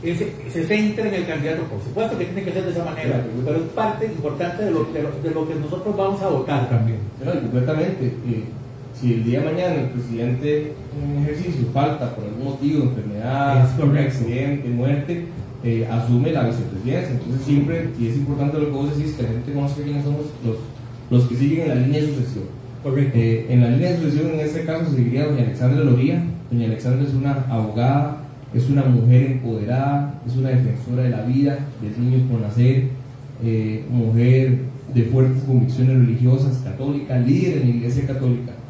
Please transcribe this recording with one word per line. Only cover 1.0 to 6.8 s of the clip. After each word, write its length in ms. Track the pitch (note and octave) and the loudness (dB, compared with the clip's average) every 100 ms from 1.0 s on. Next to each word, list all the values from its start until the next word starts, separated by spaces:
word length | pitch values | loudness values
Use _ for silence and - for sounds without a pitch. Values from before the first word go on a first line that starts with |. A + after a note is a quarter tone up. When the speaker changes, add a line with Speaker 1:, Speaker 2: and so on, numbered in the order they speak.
| G#3+ | -2
Speaker 1:
en 60 | |
el 120 | G3 E3 | -2 -4
candidato. 360 | D#3 D3+ D#3+ | -4 -4 -4
Por 180 | D#3+ - | -6 -8
supuesto 340 | - G3+ A3+ G#3+ | -6 -4 -4 -4
que 100 | F3 | -6
tiene 180 | F#3 | -6
que 80 | F3+ | -4
ser 120 | F3+ | -4
de 60 | F3+ | -4
esa 140 | E3+ | -4
manera, 240 | D#3+ D#3+ D#3 | -6 -6 -2
Speaker 2:
Claro. 160 | B2+ A2+ A#2+ | -2 -4 -4
Speaker 1:
pero 120 | C3+ D#3+ | -2 -2
es 60 | - | -4
parte 320 | - A3 G#3+ A3 | -4 -4 -2 -6
importante 580 | - D3 - F3 F3 | -4 -6 -4 -6 -4
de 60 | G#3 | -2
lo, 140 | D#3+ | 0
de 180 | D3 D#3 | -2 -4
lo, 80 | D3 - | -6 -4
de 100 | E3 | -4
lo 140 | D#3 D#3 | -4 -4
que 80 | D3 | -4
nosotros 400 | - F3+ G#3 G3+ | -6 -6 -4 -2
vamos 260 | G3 G3 | -2 0
a 60 | F#3+ | 0
votar 400 | C#3 C#3 C#3+ B2 | -2 0 -2 2
también. 300 | A#2 | 2